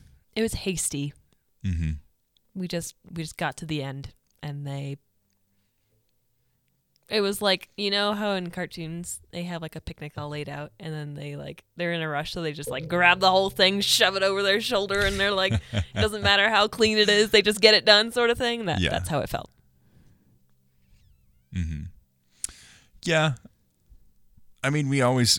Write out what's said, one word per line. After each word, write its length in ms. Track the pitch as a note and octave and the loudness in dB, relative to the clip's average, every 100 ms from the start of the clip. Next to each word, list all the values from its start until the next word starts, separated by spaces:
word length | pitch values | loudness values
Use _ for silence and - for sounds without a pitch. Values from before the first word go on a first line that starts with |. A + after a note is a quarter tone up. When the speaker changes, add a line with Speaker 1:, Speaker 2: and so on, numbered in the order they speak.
| - _ _ - | -20 _ _ -4
Speaker 1:
it 60 | |
was 100 | A3+ | -4
hasty. 580 | - - E3+ - C#3+ C#3+ - _ _ _ _ | -4 -6 -4 -4 -4 -6 -10 _ _ _ _
Speaker 2:
Mm-hmm. 260 | G2+ E2+ D#2+ D2+ - _ _ _ _ | -4 -2 -2 -4 -10 _ _ _ _
Speaker 1:
We 140 | F#3+ F3+ | -10 -8
just, 260 | F3 E3 - - | -8 -8 -14 -14
we 120 | E3+ | -12
just 120 | D#3 - | -10 -6
got 200 | D#3+ - | -6 -6
to 100 | D#3+ | -6
the 160 | D3+ | -6
end, 320 | C#3 C#3 - - _ _ | -6 -10 -14 -18 _ _
and 240 | D3 C#3+ | -12 -10
they, 340 | C#3+ C#3 C#3 C#3 _ _ _ _ _ _ _ _ _ _ _ _ _ _ _ _ _ _ _ _ - | -8 -8 -8 -12 _ _ _ _ _ _ _ _ _ _ _ _ _ _ _ _ _ _ _ _ -6
it 120 | G#3+ | -2
was 200 | G3 G3+ | -2 0
like, 260 | G3+ F#3 - - | 0 0 -2 -6
you 140 | G3+ | -2
know 220 | G3+ G#3 | 0 0
how 220 | G#3 G#3 | -2 -2
in 160 | G3 F3 | -4 -6
cartoons 680 | F3+ F3 - D#3+ E3+ F3 - - | -8 -10 -10 -10 -10 -10 -14 -14
they 100 | F3 | -10
have, 200 | F3 E3+ | -8 -8
like, 120 | D#3+ | -10
a 60 | D#3+ | -12
picnic 320 | - D#3+ D3 - | -14 -14 -14 -10
all 120 | D3 | -10
laid 200 | D3 D3 | -8 -10
out, 220 | C#3+ D3+ - | -10 -12 -14
and 160 | E3 | -12
then 200 | D#3 D3 | -10 -10
they, 200 | C#3+ D3 | -12 -12
like, 300 | C#3+ C#3+ - _ - | -12 -12 -16 _ -8
they're 160 | F3 | -4
in 100 | E3+ | -4
a 60 | D#3+ | -4
rush, 220 | D3 D#3 | -4 -6
so 60 | F3+ | -6
they 120 | D#3+ | -6
just, 180 | D3+ D3 | -6 -8
like, 160 | C3 D#3+ | -8 -4
grab 320 | F3 F3 F3+ | 4 6 6
the 100 | F#3 | 6
whole 180 | F#3+ F#3+ | 6 4
thing, 300 | - F#3+ G3 | 4 4 4
shove 340 | G3+ - G3 | 2 4 4
it 80 | F#3+ | 4
over 220 | F#3+ G3 | 0 2
their 160 | G3+ G3+ | 2 2
shoulder, 400 | A3+ A3 G3 G3 | 0 -2 0 0
and 180 | G3 F#3+ | 0 0
they're 140 | G2 | 0
like, 220 | G2 F#3+ | 2 0
Speaker 2:
<laughs> 180 | - - | 0 -2
Speaker 1:
it 120 | G#2+ - - | -4 -4 0
doesn't 260 | G#3+ G#3 | 0 0
matter 260 | G3+ G3+ G3+ | 2 4 4
how 200 | G#3+ G#3 | 4 2
clean 280 | - A3 G#3+ | 2 2 4
it 120 | G#3 | 4
is, 220 | G#3 G#3+ | 4 6
they 120 | G#3+ | 4
just 180 | G3+ G#3 | 4 6
get 140 | G#3+ | 6
it 100 | G#3+ | 6
done, 280 | G#3+ G#3 A3+ | 6 4 4
sort 180 | A#3+ A#3 | 0 0
of 80 | A#3+ | 0
thing. 280 | A#3+ A#3 G3+ | -2 -2 -2
That, 120 | D3 | 0
Speaker 2:
Yeah. 120 | E2+ | 0
Speaker 1:
that's 180 | - F2+ | -2 -2
how 100 | D3+ | -4
it 100 | - | -4
felt. 220 | - - _ _ _ _ _ - _ _ _ _ _ _ _ _ _ _ _ _ _ _ | -6 -10 _ _ _ _ _ -20 _ _ _ _ _ _ _ _ _ _ _ _ _ _
Speaker 2:
Mm-hmm. 300 | F2+ E2 D2+ D#2+ - _ _ _ _ - - - - _ - | -6 -6 -6 -10 -16 _ _ _ _ -16 -16 -20 -20 _ -10
Yeah. 280 | - D#3+ D#3 C3 - _ _ _ _ - _ _ _ _ - _ | -2 2 0 -2 -10 _ _ _ _ -20 _ _ _ _ -20 _
I 60 | C3+ | -2
mean, 180 | D3+ C#3 | 0 0
we 120 | C#3 | 2
always, 380 | B2 C3 A#2 | 2 4 2